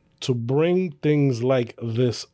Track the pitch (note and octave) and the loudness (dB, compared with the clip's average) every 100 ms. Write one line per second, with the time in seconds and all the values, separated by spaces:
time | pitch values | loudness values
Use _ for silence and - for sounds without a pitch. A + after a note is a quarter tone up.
0 | _ _ - A#2+ A#2 C#3 E3 F3+ F#3 C#3+ | _ _ -4 -4 0 0 2 2 -2 -2
1 | D3+ D3 C#3 A#2 B2+ C3 A#2 - A#2 A2+ | 0 2 2 2 0 0 0 -6 -6 0
2 | B2 G#2 - | 0 -2 -10